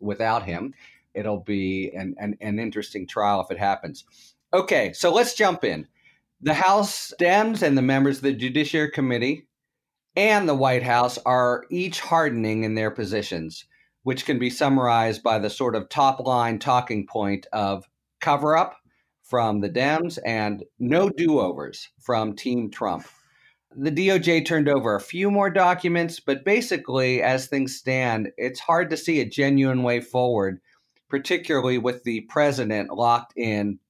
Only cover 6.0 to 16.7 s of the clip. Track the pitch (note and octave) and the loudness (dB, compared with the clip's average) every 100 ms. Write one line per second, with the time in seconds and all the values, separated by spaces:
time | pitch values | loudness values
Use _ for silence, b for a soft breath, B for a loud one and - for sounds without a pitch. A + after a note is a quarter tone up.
6 | b b b _ C#3+ D3+ F#3 G#3 G3+ - | b b b _ -2 2 4 4 2 -4
7 | - - F3 G3+ A3 G#3+ D#3 C3+ C3 C3+ | -8 0 4 4 4 2 2 4 4 4
8 | C#3 C3+ C#3 A2 B2+ C#3 D3 D#3+ D3+ D3+ | 2 2 -2 -2 -2 -2 0 0 -2 -2
9 | C3 A#2+ B2+ E3 _ _ _ _ _ _ | 0 0 0 -4 _ _ _ _ _ _
10 | _ - G#3+ G#3 F3 C3+ C3 B2+ B2 A#2+ | _ 0 4 4 2 2 2 2 2 2
11 | B2 - B2+ B2+ B2 A#2+ - F3 F3+ - | 2 0 2 4 4 0 -4 -4 -4 -6
12 | - E3 D3+ A#2 A2 A2 A2 A2 A2 A2+ | 0 2 2 0 -2 -2 -2 -2 -2 -4
13 | G2 G#2+ G#2 E2 D#2+ - - _ _ _ | -4 -4 -4 -8 -8 -14 -20 _ _ _
14 | C3 C3 - B2+ B2 B2 C#3+ C3+ B2 A#2 | -6 -4 -2 0 -2 0 2 4 4 4
15 | A2+ A2 A#2 A2 G#2 - B2 A2 - D3 | 2 0 0 0 0 -2 -2 -2 -4 2
16 | C3+ C3 B2+ B2 A#2 A2 C#3+ | 2 2 0 2 0 -2 0